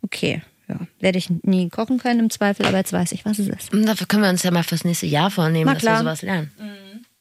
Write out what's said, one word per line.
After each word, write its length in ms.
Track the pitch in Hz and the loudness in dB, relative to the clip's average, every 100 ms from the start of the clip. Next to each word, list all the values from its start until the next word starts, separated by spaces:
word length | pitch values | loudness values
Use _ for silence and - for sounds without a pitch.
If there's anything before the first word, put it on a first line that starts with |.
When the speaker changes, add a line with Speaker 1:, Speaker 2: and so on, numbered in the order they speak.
Speaker 1:
Okay, 400 | - - 165 160 - _ _ | -8 -4 -2 -4 -8 _ _
ja, 120 | 185 175 _ | -10 -10 _
werde 200 | 185 185 | -4 -4
ich 100 | - | -2
nie 400 | 170 - 185 180 | -2 2 2 0
kochen 300 | - 226 254 | -4 -2 -2
können 220 | 254 240 | 0 2
im 80 | 226 | 2
Zweifel, 340 | - 208 202 196 | 2 0 2 2
aber 120 | 190 | 2
jetzt 160 | 190 | 0
weiß 180 | 180 175 | 0 -2
ich, 140 | 190 - | -2 -4
was 120 | 208 | -2
es 100 | 196 | -2
ist. 220 | 196 - | -4 -2
Speaker 2:
Und 120 | 202 220 | 0 2
dafür 220 | 214 180 | 0 0
können 160 | 208 | 2
wir 60 | 202 | 4
uns 120 | 180 | 2
ja 80 | 180 | 2
mal 140 | 175 | 2
fürs 220 | 165 165 175 | 0 -2 -2
nächste 200 | 170 - | -2 0
Jahr 240 | 147 180 | 2 2
vornehmen, 360 | 196 160 160 160 | 2 2 4 2
Speaker 1:
Na 60 | |
Speaker 2:
dass 80 | 269 | 2
Speaker 1:
klar. 120 | 226 226 | 2 2
Speaker 2:
wir 20 | |
sowas 220 | - 156 | 2 -2
lernen. 280 | 180 190 151 - | -4 -4 -4 -10
Speaker 1:
Mhm. 480 | 214 202 196 208 240 _ | -16 -16 -18 -20 -20 _